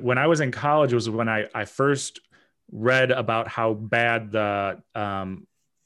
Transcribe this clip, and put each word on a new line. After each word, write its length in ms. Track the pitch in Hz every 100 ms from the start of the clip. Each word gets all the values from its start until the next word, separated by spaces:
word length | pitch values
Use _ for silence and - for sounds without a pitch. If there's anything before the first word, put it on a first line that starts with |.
when 160 | 123 127
I 80 | 147
was 140 | 160
in 100 | 143
college 400 | 120 147 151 143
was 160 | 120 110
when 200 | 110 113
I, 160 | 110 107
I 100 | 113
first 560 | 104 - 135 139 - - - _ _ _ _
read 380 | 104 113 131 127
about 380 | 127 117 113 113
how 240 | - 113
bad 600 | 107 107 117 117 117 107
the, 500 | 107 104 101 98 92 _
um, 520 | 113 104 98 95 95 - _ _ _